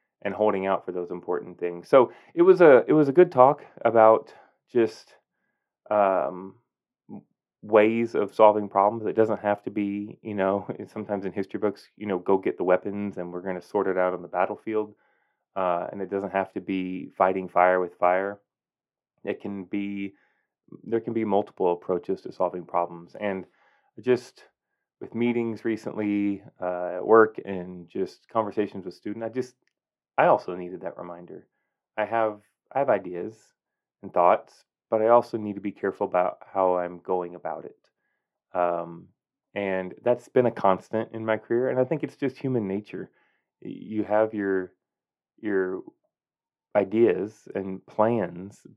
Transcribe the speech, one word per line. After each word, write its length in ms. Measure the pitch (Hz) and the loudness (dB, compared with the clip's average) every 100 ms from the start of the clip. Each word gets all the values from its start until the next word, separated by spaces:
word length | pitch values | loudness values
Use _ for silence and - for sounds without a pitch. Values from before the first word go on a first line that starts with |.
| _ _ | _ _
and 120 | 98 | -8
holding 320 | 95 107 98 98 | 0 0 0 0
out 180 | 95 | -2
for 80 | - | -2
those 180 | 90 87 | -8 -8
important 480 | 87 - 90 - 90 | -8 -6 -6 -6 -8
things. 300 | 87 87 87 | -8 -8 2
So 240 | 139 117 - - | 4 4 0 -8
it 80 | - | 4
was 180 | 175 170 | 6 8
a, 240 | 170 127 - | 10 10 8
it 60 | |
was 160 | 151 143 | 4 4
a 40 | |
good 200 | 170 175 | 6 6
talk 320 | 127 127 147 - - | 8 6 6 -4 -4
about 500 | 117 113 110 110 - - _ _ _ | 2 6 8 6 2 -16 _ _ _
just, 440 | 123 113 - - _ _ _ _ _ _ _ - | 0 0 -2 -20 _ _ _ _ _ _ _ -2
um, 640 | 104 98 92 67 90 95 95 _ _ _ _ - | 2 4 2 -2 -6 -14 -18 _ _ _ _ -20
w-, 160 | 107 - _ _ _ | -20 -20 _ _ _
ways 520 | 104 107 107 113 117 | 2 4 4 2 -2
of 200 | - 101 | -2 -2
solving 340 | - 110 104 101 | 6 6 6 0
problems. 380 | 98 101 113 107 | 2 2 0 -2
It 100 | 87 | 2
doesn't 240 | 110 104 | 2 0
have 220 | 104 104 | -2 -2
to 80 | - | -4
be, 480 | 104 101 101 104 - | -4 -4 -4 -10 -12
you 120 | 110 | -10
know, 340 | 104 95 98 98 98 | -2 0 0 -4 -12
<laughs> 140 | 101 | -12
sometimes 320 | 110 104 101 | -12 -6 -6
in 80 | 95 | -6
history 260 | 101 98 107 | -6 -6 -4
books, 300 | 104 98 - - | -4 -4 -12 -12
you 100 | 104 | -6
know, 120 | 92 | -4
"Go 180 | 87 95 | 0 0
get 220 | 95 - | 0 -2
the 60 | |
weapons 520 | 90 90 107 101 101 92 | 0 0 0 -6 -6 -8
and 160 | 87 | -10
we're 80 | 90 | -10
gonna 220 | 95 90 | -8 -8
sort 260 | - 104 95 | -4 -2 -2
it 80 | 92 | 0
out 160 | 92 | -2
on 100 | 90 | -2
the 60 | 87 | -6
battlefield." 680 | 90 95 107 - 107 107 104 _ _ _ _ _ 98 | -4 -2 -4 -6 -6 -6 -10 _ _ _ _ _ -4
Uh, 320 | 92 87 - | -2 -2 -4
and 120 | 98 | -8
it 80 | 92 | -6
doesn't 220 | 98 98 | -6 -4
have 200 | 95 92 | -4 -4
to 80 | - | -6
be 500 | 90 95 92 92 - - | -6 -6 -6 -8 -8 0
fighting 320 | 95 95 92 | 0 0 -2
fire 320 | 90 90 92 | 2 4 4
with 140 | 90 - | 0 0
fire. 420 | 90 90 98 104 _ _ _ _ _ _ _ _ | 2 2 -2 -8 _ _ _ _ _ _ _ _
It 160 | - 101 | -8 -8
can 240 | 101 101 | -8 -12
be, 500 | 92 101 101 101 98 - _ _ _ _ _ - | -8 -6 -6 -6 -10 -12 _ _ _ _ _ -20
there 160 | - 113 | -6 -6
can 120 | 113 | -4
be 120 | 113 | -4
multiple 480 | 110 101 104 - 92 | -2 -2 -2 -2 -2
approaches 500 | 87 - 90 - 95 | -2 -4 -4 -4 -8
to 100 | 90 | -8
solving 320 | - 90 90 | -4 -4 -4
problems. 520 | 82 87 85 85 85 - | -6 -4 -4 -6 -18 -8
And 240 | 101 95 90 _ _ _ _ - | -6 -6 -8 _ _ _ _ -8
just 440 | 117 123 - - _ _ _ _ _ _ | -2 -2 -2 -20 _ _ _ _ _ _
with 140 | - | -12
meetings 500 | 113 120 120 117 107 | -4 -2 0 -4 -6
recently, 800 | 117 110 - 101 104 101 101 98 101 - | -6 -6 -6 -6 -2 -2 -2 -6 -12 -10
uh, 300 | 90 90 90 90 | -6 -6 -6 -4
at 100 | 95 | 6
work 340 | 113 110 - | 8 8 4
and 440 | - 95 90 90 85 | -8 -8 -8 -12 -10
just 400 | 92 90 - _ | -6 -6 -8 _
conversations 560 | 117 104 98 - 98 | -4 -2 -4 -6 -8
with 100 | 92 | -14
students, 300 | - 110 107 | -14 -12 -10
I 40 | 113 | -8
just, 260 | 120 127 _ _ _ _ _ _ - | -8 -8 _ _ _ _ _ _ 0
I 100 | 160 | 2
also 280 | 139 - | 2 -2
needed 280 | 90 87 90 | -10 -10 -10
that 160 | 90 - | -12 -12
reminder. 480 | 87 87 87 90 - _ _ _ _ - | -14 -16 -18 -20 -20 _ _ _ _ -6
I 80 | |
have, 360 | 104 113 110 104 _ _ _ | -4 0 -2 -4 _ _ _
I 60 | 139 | -2
have 100 | 139 | 0
ideas 460 | 104 92 87 98 113 _ _ _ _ _ _ | 0 -2 -10 -10 -12 _ _ _ _ _ _
and 100 | 98 | -6
thoughts, 520 | 95 87 107 - _ _ _ _ | 2 4 4 -2 _ _ _ _
but 120 | 110 | 0
I 60 | 110 | 4
also 280 | 120 120 113 | 4 4 -4
need 180 | 107 | -8
to 60 | 98 | -8
be 120 | 101 | -8
careful 340 | 95 101 - 98 | -6 -6 -4 -2
about 320 | 90 92 - - | 0 -2 -4 -8
how 240 | 98 95 90 | 0 0 0
I'm 220 | 87 87 | -4 -8
going 340 | 87 92 87 | -6 -6 -6
about 300 | 87 82 78 | -10 -10 -10
it. 120 | - - _ _ _ _ _ _ _ 92 | -12 -20 _ _ _ _ _ _ _ -2
Um, 500 | 87 85 85 85 92 _ _ _ _ | -2 -2 -6 -12 -20 _ _ _ _
and 400 | 101 101 95 92 - | -6 -4 -4 -6 -6
that's 260 | 120 123 - | -2 -2 -2
been 180 | 131 123 | 0 0
a 40 | |
constant 600 | - 101 92 - 110 110 | 0 0 0 -2 -6 -6
in 140 | - 110 | -6 -4
my 100 | 107 | -4
career, 340 | - 117 127 | -2 -2 0
and 80 | 127 | -2
I 60 | |
think 180 | 127 156 | -2 -4
it's 140 | 135 - | -6 -6
just 200 | 139 - | -8 -6
human 320 | 135 127 101 | -4 -4 -4
nature. 420 | 98 107 92 92 _ _ _ _ _ | -6 -8 -14 -16 _ _ _ _ _
Y-, 80 | - | -16
you 320 | 95 90 107 | -14 -8 -6
have 300 | 101 107 110 | -2 0 0
your, 380 | 110 98 95 90 _ _ _ _ _ _ _ | 0 -2 -2 -4 _ _ _ _ _ _ _
your 420 | 107 98 92 92 - - _ _ _ _ _ _ _ 104 | -4 -2 -2 -6 -12 -20 _ _ _ _ _ _ _ -2
ideas 720 | 95 107 117 90 101 - - | 0 4 4 4 -4 -10 -12
and 300 | 104 95 95 - | -8 -6 -8 -6
plans, 760 | - 110 117 90 87 98 - - | 0 0 0 -4 -8 -16 -18 -20